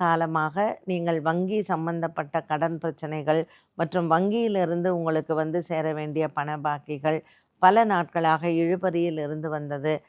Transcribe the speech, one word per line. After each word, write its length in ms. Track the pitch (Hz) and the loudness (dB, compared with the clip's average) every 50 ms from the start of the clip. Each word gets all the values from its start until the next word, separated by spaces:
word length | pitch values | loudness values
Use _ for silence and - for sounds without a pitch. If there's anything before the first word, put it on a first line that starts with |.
| 185 | 2
காலமாக 640 | 170 165 165 165 165 160 160 156 156 147 190 208 220 - - - 190 | 2 2 2 0 0 0 0 0 0 0 0 -2 -2 -2 -6 -6 -6
நீங்கள் 300 | 180 175 170 170 165 160 147 160 | -4 -2 0 0 0 0 0 0
வங்கி 300 | 160 175 185 185 214 214 190 - | 0 0 0 0 -2 -2 -2 -2
சம்பந்தப்பட்ட 720 | 185 160 160 170 170 170 165 160 160 - 156 143 - 165 156 - | -2 -2 -2 -2 -4 -2 -4 -4 -4 -6 -6 -4 -4 -6 -4 -4
கடன் 280 | 156 147 160 165 165 156 - | -2 -2 -2 -2 -2 -4 -6
பிரச்சனைகள் 580 | 165 143 - - 151 156 156 139 147 151 165 160 - - - _ _ _ - | -6 -6 -6 -8 -6 -6 -4 0 2 2 2 0 -2 -8 -20 _ _ _ -4
மற்றும் 300 | 170 156 - 180 170 160 160 | -4 -2 0 0 2 4 4
வங்கியிலிருந்து 760 | 170 190 202 214 233 233 226 208 190 180 160 170 175 175 185 180 170 | 4 4 2 0 0 0 0 0 0 0 0 0 0 0 0 0 0
உங்களுக்கு 360 | 165 160 160 156 151 - 160 156 156 | 0 0 0 0 0 -2 0 0 0
வந்து 180 | 160 160 175 160 - | 0 -2 -4 -2 -2
சேர 160 | 170 156 151 160 156 151 | -2 -2 -2 -2 -2 -4
வேண்டிய 240 | 151 151 147 156 156 147 143 151 | -4 -4 -2 -2 -2 -2 -2 -4
பண 200 | 143 151 151 151 139 | -4 -4 -4 -4 -4
பாக்கிகள் 520 | 151 147 143 - - 151 139 139 156 160 156 - - - _ _ _ _ - | -4 -4 -4 -6 -8 -8 -4 -2 0 0 -2 -4 -8 -20 _ _ _ _ 4
பல 260 | 180 185 202 220 233 | 6 6 8 8 6
நாட்களாக 640 | 214 202 175 170 - - 175 165 160 160 151 165 175 | 4 4 0 0 0 0 0 2 4 2 2 2 2
இழுபறியில் 720 | 165 165 165 165 180 180 185 185 165 170 170 175 160 156 | 2 2 2 2 0 0 0 0 0 0 0 0 0 -2
இருந்து 300 | 147 143 151 156 156 160 | -4 -4 -4 -4 -4 -4
வந்தது 540 | 156 151 147 143 143 143 135 156 156 143 - | -4 -4 -4 -6 -6 -2 -2 -2 -2 -2 -4